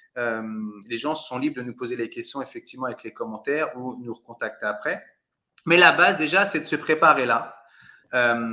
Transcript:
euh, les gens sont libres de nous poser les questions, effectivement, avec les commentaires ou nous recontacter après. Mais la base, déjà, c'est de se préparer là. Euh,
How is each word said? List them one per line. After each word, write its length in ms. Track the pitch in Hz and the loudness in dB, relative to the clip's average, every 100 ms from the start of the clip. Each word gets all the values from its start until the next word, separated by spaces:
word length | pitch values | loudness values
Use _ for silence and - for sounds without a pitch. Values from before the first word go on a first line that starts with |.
| _ 127 | _ -6
euh, 240 | 120 113 113 110 107 104 107 | -4 -4 -6 -8 -8 -10 -10
les 120 | 117 | -6
gens 180 | 143 156 | -4 -4
sont 240 | - 127 | -6 -4
libres 160 | 147 131 | -4 -4
de 60 | |
nous 120 | 123 | -8
poser 220 | 117 120 120 | -8 -6 -6
les 140 | 113 | -6
questions, 320 | 120 117 139 | -8 -10 -10
effectivement, 460 | 127 117 - 123 127 | -10 -12 -16 -8 -8
avec 160 | 110 | -8
les 100 | 113 | -12
commentaires 580 | - 113 107 - 151 143 127 | -10 -8 -6 -4 -2 -2 -6
ou 180 | 127 123 | -10 -10
nous 100 | 120 | -10
recontacter 520 | 113 - 113 110 - 107 | -12 -14 -8 -8 -6 -6
après. 360 | 104 151 180 - _ _ _ _ _ - | -4 -4 -6 -8 _ _ _ _ _ 4
Mais 120 | 175 | 8
la 160 | 170 | 8
base, 240 | - 185 170 | 8 4 4
déjà, 280 | 156 180 202 | 2 2 2
c'est 140 | 160 | 0
de 60 | - | -2
se 100 | 151 | -2
préparer 500 | - 156 160 139 123 | 0 4 6 6 4
là. 300 | 117 - - _ _ - - _ | 0 -2 -12 _ _ -20 -20 _
Euh, 220 | 127 120 117 117 | 2 2 2 -2